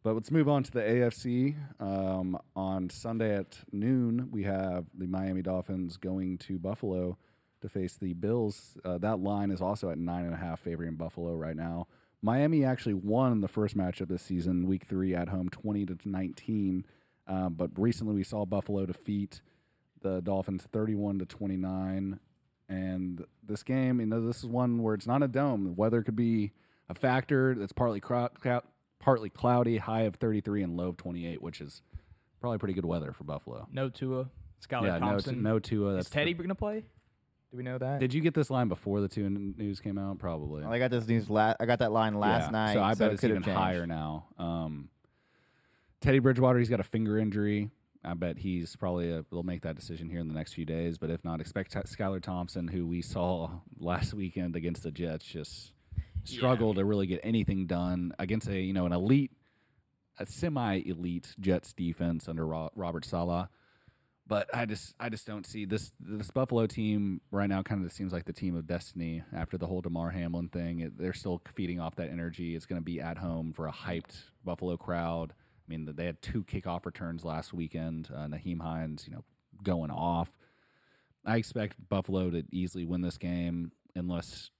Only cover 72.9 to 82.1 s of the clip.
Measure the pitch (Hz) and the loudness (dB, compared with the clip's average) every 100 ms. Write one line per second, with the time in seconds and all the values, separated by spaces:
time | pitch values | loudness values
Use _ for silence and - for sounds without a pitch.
72.9 | 82 78 82 90 82 80 78 78 - 85 | -4 -6 -4 -4 -4 -6 -6 -6 -6 -6
73.9 | 85 - - - _ 92 85 90 85 - | -6 -6 -18 -20 _ -8 -4 -4 -4 -2
74.9 | 85 82 82 80 - _ _ - 80 78 | -2 0 -2 -6 -10 _ _ -10 -8 -8
75.9 | 76 87 82 - 117 95 95 90 87 87 | -6 -6 -6 -6 -6 -4 -6 -4 -4 -6
76.9 | - 85 82 82 78 - 87 80 85 80 | -8 -8 -6 -4 -6 -6 -6 -4 -4 -4
77.9 | 80 78 69 76 76 90 85 82 82 80 | -6 -8 -8 -6 -6 -4 -4 -4 -4 -4
78.9 | 76 - 78 - _ _ 95 98 87 78 | -8 -10 -14 -16 _ _ -6 0 0 0
79.9 | 76 85 85 82 _ _ _ _ _ _ | -2 2 2 0 _ _ _ _ _ _
80.9 | _ _ _ 101 113 110 120 104 - - | _ _ _ 0 0 0 -4 -4 -6 -2
81.9 | 98 92 | 0 2